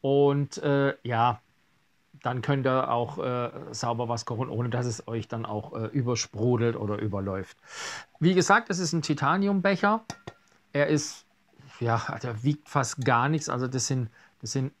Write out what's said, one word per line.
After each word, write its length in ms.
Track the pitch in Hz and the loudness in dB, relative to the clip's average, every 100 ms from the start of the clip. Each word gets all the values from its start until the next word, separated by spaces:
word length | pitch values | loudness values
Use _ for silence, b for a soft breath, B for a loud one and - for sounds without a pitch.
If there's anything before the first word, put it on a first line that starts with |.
Und, 560 | 135 139 143 143 143 - | 4 6 6 4 -2 -2
äh, 380 | 147 139 139 - | 0 2 2 -2
ja, 360 | 120 117 120 120 _ _ _ _ _ _ _ - | -2 2 2 0 _ _ _ _ _ _ _ -8
dann 200 | 120 123 | -6 -4
könnt 260 | 113 139 131 | 0 2 4
ihr 240 | 131 - | 2 2
auch, 260 | 120 120 147 | 0 -2 -4
äh, 320 | 127 123 120 - - | -4 -2 -4 -8 -12
sauber 380 | 117 120 117 120 | -6 -4 -2 -2
was 160 | 117 - | -4 -4
kochen, 240 | 113 127 | -6 -4
ohne 180 | 113 120 | -2 -2
dass 180 | 123 123 | -2 -2
es 220 | 110 - | -4 -6
euch 220 | 113 - | -8 -6
dann 160 | 117 - | -8 -6
auch, 260 | 104 - | -6 -6
äh, 120 | 110 110 | -8 -4
übersprudelt 920 | 143 120 117 - 104 120 123 117 110 | -2 0 -2 -4 0 2 4 2 0
oder 220 | 104 104 | -4 -2
überläuft. 580 | 107 98 95 95 92 - B B B B B _ | -2 -2 -4 -4 -8 -16 B B B B B _
Wie 140 | 165 | 4
gesagt, 360 | 180 - 208 226 | 4 6 4 4
es 100 | 180 | -4
ist 120 | 165 | -2
ein 120 | 165 | -2
Titaniumbecher. 1000 | 147 147 139 185 202 196 190 185 202 220 - - - - _ _ _ | 0 0 2 2 2 2 2 2 2 2 -2 -16 -16 -20 _ _ _
Er 140 | 143 147 | 0 4
ist, 380 | 151 - - _ _ _ _ 135 - | 2 0 -12 _ _ _ _ -20 -4
ja, 240 | 117 117 - - | 0 0 -2 -6
der 220 | 123 113 | -6 -2
wiegt 240 | 131 147 - | -2 -2 -2
fast 380 | 143 123 - 131 | -2 -2 -2 2
gar 240 | 120 135 | 4 4
nichts. 180 | 156 - | 0 -2
Also 200 | 123 127 | -2 -2
das 200 | 131 - | -2 0
sind, 220 | 131 117 b b _ | -2 -2 b b _
das 100 | - | -6
sind 220 | 135 135 _ | -4 -4 _